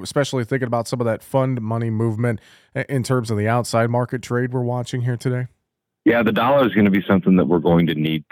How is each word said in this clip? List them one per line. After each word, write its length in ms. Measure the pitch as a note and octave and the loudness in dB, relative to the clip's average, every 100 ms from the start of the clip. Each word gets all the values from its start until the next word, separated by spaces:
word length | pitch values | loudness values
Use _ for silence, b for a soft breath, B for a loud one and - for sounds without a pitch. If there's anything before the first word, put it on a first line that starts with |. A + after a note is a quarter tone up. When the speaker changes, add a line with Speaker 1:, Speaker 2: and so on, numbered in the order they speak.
Speaker 1:
especially 440 | F#2 D3 C3 C3 | -4 -2 -2 -2
thinking 240 | A2+ C3+ B2 | -2 -4 -2
about 180 | A#2+ A2 | -4 -4
some 140 | B2 | -4
of 60 | A#2 | -2
that 180 | G#2+ | -4
fund 360 | - C3+ C3 B2 | -2 -2 0 -2
money 300 | A2 A#2 A#2 | -4 -4 -2
movement 500 | A2 A#2 G#2+ A#2+ A2 b b b C3 | -2 -2 -2 -2 -4 b b b -8
i-, 100 | - | -4
in 140 | C3+ | -4
terms 300 | A2+ B2+ A2+ | 0 -2 0
of 40 | G#2 | -2
the 120 | G#2+ | 0
outside 420 | A#2+ - A2+ A#2 | 0 0 0 0
market 320 | A#2+ A#2+ B2+ | 0 -2 -6
trade 300 | - B2 B2 | -4 -4 -2
we're 100 | B2+ | -4
watching 400 | A#2+ B2 A#2+ C3 | -4 -4 -6 -4
here 140 | B2 A#2+ | -4 -4
today? 320 | B2+ B2 B2 _ _ _ _ _ | -4 -4 -6 _ _ _ _ _
Speaker 2:
Yeah, 180 | A2 A#2 | 0 2
the 100 | A2 | 2
dollar 320 | A2 A#2+ C#3+ | 2 2 4
is 80 | A#2+ | 4
gonna 180 | G2 G#2 | 4 4
be 120 | F#2+ | 2
something 320 | - G2 F#2+ | 2 2 4
that 120 | F#2 C#2 | 4 4
we're 120 | E2+ | 2
going 300 | E2+ E2+ E2+ | 4 4 4
to 80 | D#2 | 0
need 280 | D#2 D#2 - | -2 -2 -6